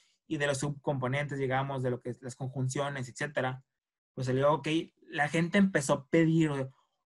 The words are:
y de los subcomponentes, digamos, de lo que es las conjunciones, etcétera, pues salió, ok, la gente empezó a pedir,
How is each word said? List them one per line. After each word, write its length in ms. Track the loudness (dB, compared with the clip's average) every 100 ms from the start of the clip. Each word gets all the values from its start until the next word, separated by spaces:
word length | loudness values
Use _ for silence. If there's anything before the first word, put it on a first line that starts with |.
| _ _ _
y 100 | -4
de 100 | -2
los 100 | -2
subcomponentes, 800 | -4 -4 -4 -2 -2 -2 -2 -4
digamos, 460 | -2 -2 -2 -2
de 80 | -2
lo 100 | -4
que 80 | -6
es 120 | -10
las 120 | -12 -10
conjunciones, 720 | -8 -4 -2 -2 -4 -4 -8
etcétera, 560 | -8 -6 -2 -2 -4 -12 _ _ _ _ -6
pues 100 | -2
salió, 260 | 2 4
ok, 140 | 2 0 -2 -4 _ -12
la 180 | -2 0
gente 320 | 2 2 4
empezó 340 | 4 2 2
a 140 | 0 2
pedir, 440 | 4 6 6 4 0 -4 -8 _ _